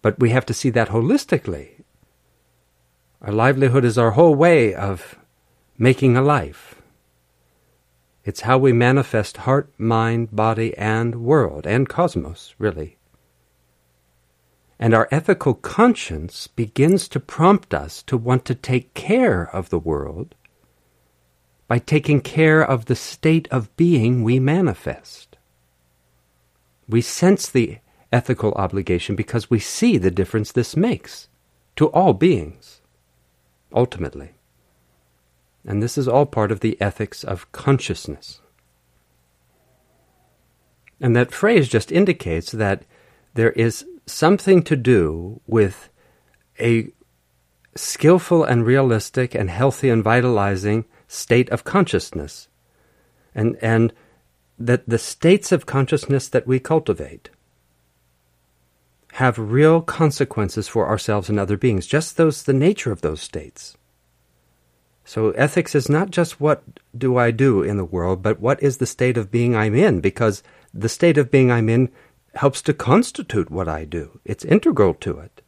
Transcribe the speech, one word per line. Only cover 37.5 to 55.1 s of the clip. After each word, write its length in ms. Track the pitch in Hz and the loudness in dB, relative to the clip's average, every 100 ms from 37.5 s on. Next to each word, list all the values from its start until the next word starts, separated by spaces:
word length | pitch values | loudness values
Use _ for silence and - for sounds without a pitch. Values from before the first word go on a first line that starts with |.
consciousness. 880 | - - 135 - 90 - 73 - - _ _ _ _ _ _ _ _ _ _ _ _ _ _ _ _ _ _ _ _ _ _ _ _ _ _ | -6 0 0 -2 -8 -10 -16 -18 -20 _ _ _ _ _ _ _ _ _ _ _ _ _ _ _ _ _ _ _ _ _ _ _ _ _ _
And 160 | 131 120 | 0 2
that 160 | 123 | 0
phrase 360 | - 208 226 131 | 0 2 2 2
just 220 | 113 - | -2 0
indicates 640 | 170 196 - 90 82 - | 0 0 0 -4 -6 -6
that 320 | 110 101 98 _ _ _ _ _ | -4 -2 -2 _ _ _ _ _
there 200 | - 113 | 0 0
is 340 | - 113 - 311 349 | 2 -2 -2 -16 -20
something 580 | - - 160 202 - 180 | -16 0 2 2 4 4
to 120 | 165 147 | 4 0
do 640 | 120 113 80 80 90 110 - | 4 4 2 -4 -10 -14 -2
with 420 | 113 101 - - _ _ _ _ _ _ - | 2 2 0 -20 _ _ _ _ _ _ -4
a 280 | 117 113 - _ _ _ _ _ _ _ _ | 0 0 -2 _ _ _ _ _ _ _ _
skillful 680 | - - - 151 180 - 170 | -14 -12 0 4 4 4 0
and 220 | 143 120 113 | 2 2 2
realistic 680 | 131 135 110 - - 123 | 2 2 0 -2 -4 -4
and 140 | - 95 | -4 -4
healthy 400 | 87 135 - 135 | 0 0 2 0
and 160 | 113 | 2
vitalizing 800 | 107 120 123 110 101 95 104 110 110 _ _ | 2 2 2 0 0 -2 -2 -2 -4 _ _
state 420 | - - 120 127 | -16 0 2 2
of 120 | 113 | -4
consciousness, 840 | - 196 175 92 - 82 73 - - _ _ _ _ _ _ _ _ | -2 0 0 -2 -4 -12 -12 -16 -20 _ _ _ _ _ _ _ _
and, 220 | - 110 110 | -4 -4 -2
and 320 | 113 113 117 - _ _ _ _ _ _ | 0 2 2 -2 _ _ _ _ _ _
that 300 | 117 123 - | -2 -2 0
the 100 | 113 | -4
states 540 | - | -4